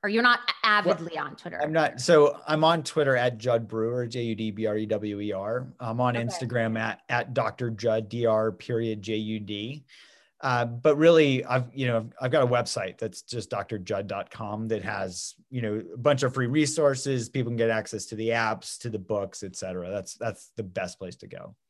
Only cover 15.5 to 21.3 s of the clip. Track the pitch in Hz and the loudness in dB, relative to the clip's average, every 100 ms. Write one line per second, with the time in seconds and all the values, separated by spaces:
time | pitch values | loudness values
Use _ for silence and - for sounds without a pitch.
15.5 | 127 113 107 87 110 131 135 127 135 120 | -6 -4 -4 -6 0 2 4 2 0 0
16.5 | 147 143 - 143 135 139 131 110 135 117 | 2 2 4 4 4 0 -2 -2 -4 -2
17.5 | 117 113 110 110 107 - 107 110 117 110 | 0 2 2 -2 -8 -8 -4 0 2 2
18.5 | 104 - - 120 107 92 104 98 - 98 | -2 -6 -10 -8 -6 -4 -4 -4 -8 -12
19.5 | - 95 92 87 101 92 - 117 95 - | -10 -8 -8 -6 -8 -8 -8 -8 -8 -10
20.5 | - 98 92 92 - 92 90 95 | -12 -8 -6 -8 -8 -12 -14 -16